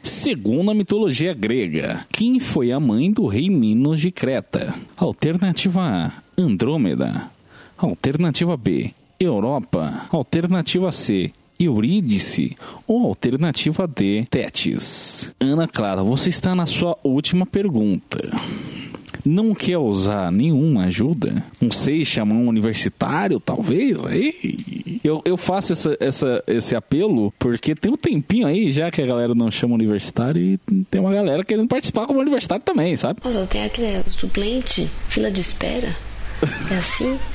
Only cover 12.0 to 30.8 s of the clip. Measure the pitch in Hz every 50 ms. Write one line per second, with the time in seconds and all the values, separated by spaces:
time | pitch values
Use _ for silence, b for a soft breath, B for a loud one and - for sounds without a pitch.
12 | 180 120 104 95 87 - - - 71 62 - B B B B B B - 220 247
13 | 240 131 98 _ - 123 123 139 170 165 131 - - 151 156 - 190 170 127 -
14 | 98 98 101 107 113 - - 135 - - - - - - 52 - - - - -
15 | - - - - - - - _ 123 135 147 165 165 - - - 107 101 95 95
16 | 95 104 127 135 - 185 175 - - 185 185 180 170 143 - - 175 170 165 -
17 | - 143 131 143 151 - - 180 185 - - 196 202 202 147 110 107 104 92 -
18 | - _ - - - - - B B B B B B B B B B B B B
19 | B B - - - 143 160 196 220 226 202 - - 196 180 170 143 110 101 95
20 | 95 101 104 101 92 85 90 104 131 165 160 127 156 165 139 104 90 90 87 98
21 | 107 151 170 131 - - 52 - - - - - 123 117 - - - 135 147 165
22 | 147 - - 123 107 104 107 117 123 120 113 110 104 113 107 - - 120 - -
23 | - - 139 165 202 190 156 113 - - - 226 220 165 127 180 277 269 185 -
24 | - - - 170 240 302 339 - - - - - - - - - - 175 170 240
25 | - 151 156 156 - 170 185 175 - - 180 196 185 - 170 - - 156 143 -
26 | 110 139 135 - 147 131 120 - - - 110 117 110 - 127 110 - _ 135 147
27 | 202 220 175 117 104 101 - _ - 123 120 113 - 151 156 - - 202 285 -
28 | - 349 240 151 139 - 190 240 233 143 156 202 220 151 131 147 160 170 - -
29 | 143 123 123 120 120 120 120 117 117 113 107 - - 120 120 113 110 107 104 101
30 | - - - - 117 131 156 170 175 185 196 190 _ - 202 190